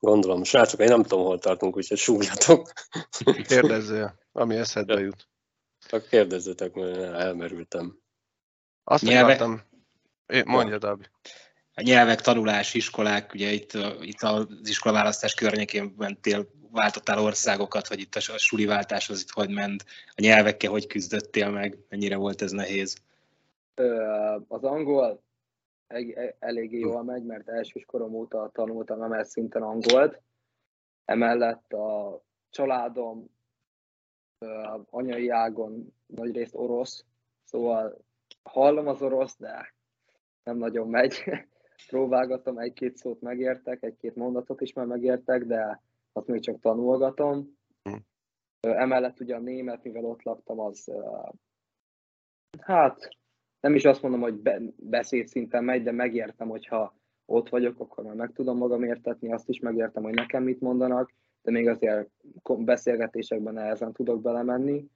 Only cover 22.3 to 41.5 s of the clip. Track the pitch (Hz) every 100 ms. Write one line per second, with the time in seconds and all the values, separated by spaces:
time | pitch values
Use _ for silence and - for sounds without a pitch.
22.3 | 95 98 98 92 98 95 - _ _ _
23.3 | _ _ _ _ - 123 113 107 107 107
24.3 | 107 - 113 135 147 147 139 120 101 _
25.3 | _ _ _ _ _ _ 117 120 113 123
26.3 | - 117 117 113 117 113 117 120 123 120
27.3 | 110 104 117 107 120 - 123 113 113 110
28.3 | 113 107 - 113 113 110 110 113 113 -
29.3 | - 113 117 110 113 113 123 151 - _
30.3 | _ _ _ _ _ _ _ - 110 117
31.3 | 120 117 117 _ 104 107 107 101 - _
32.3 | _ _ - 135 127 120 120 117 113 -
33.3 | _ _ _ _ _ _ _ _ _ _
34.3 | _ 113 107 107 110 104 120 127 120 120
35.3 | 117 113 110 110 110 - _ _ - 117
36.3 | 120 113 - 120 120 127 - _ _ _
37.3 | _ _ 117 117 113 110 - _ _ _
38.3 | - - 131 139 151 147 135 135 131 135
39.3 | - - - - _ _ _ _ _ _
40.3 | _ - 120 117 120 113 117 135 - -
41.3 | 180 -